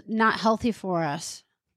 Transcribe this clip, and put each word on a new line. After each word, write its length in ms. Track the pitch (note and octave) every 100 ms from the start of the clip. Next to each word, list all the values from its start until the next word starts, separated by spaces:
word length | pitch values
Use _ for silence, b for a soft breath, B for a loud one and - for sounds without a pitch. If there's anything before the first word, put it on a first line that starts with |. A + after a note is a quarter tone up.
| -
not 320 | A3 A3 -
healthy 340 | G#3+ A3 A#3+
for 300 | G3+ G3 F3
us? 400 | D#3+ D3+ - - _ _ _